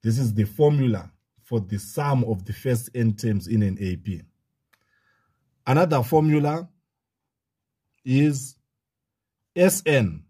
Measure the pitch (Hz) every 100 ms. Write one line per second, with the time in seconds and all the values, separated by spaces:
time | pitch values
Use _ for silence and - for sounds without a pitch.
0 | 110 113 123 107 104 - 147 147 127 101
1 | 87 _ _ _ _ 117 95 101 - -
2 | 143 135 113 104 92 104 131 120 - 127
3 | 113 104 117 104 90 113 104 92 98 87
4 | 95 87 - _ _ _ _ _ _ _
5 | _ _ _ _ _ _ - 139 180 147
6 | 117 156 156 151 147 156 175 _ _ _
7 | _ _ _ _ _ _ _ _ _ _
8 | 127 131 151 135 - - _ _ _ _
9 | _ _ _ _ _ - 180 - - 143
10 | 101 78 -